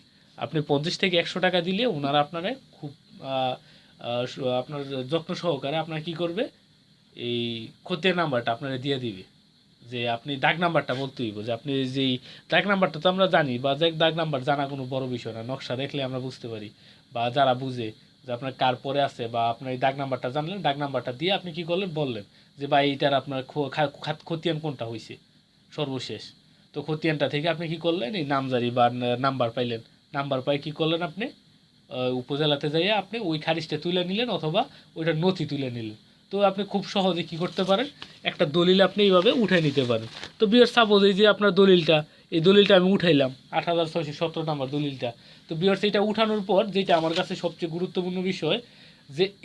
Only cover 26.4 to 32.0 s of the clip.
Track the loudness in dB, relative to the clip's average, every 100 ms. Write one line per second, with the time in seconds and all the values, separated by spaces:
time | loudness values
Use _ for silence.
26.4 | _ _ _ -10 -6 -2 0 0 0 0
27.4 | -2 -2 -4 -2 0 0 -2 -4 -2 -2
28.4 | 0 0 0 2 2 2 -2 0 0 0
29.4 | -2 -2 -4 -6 -10 _ _ -6 -2 -2
30.4 | 0 -2 -4 -2 0 0 -4 -6 -8 -10
31.4 | _ _ _ _ -12 -4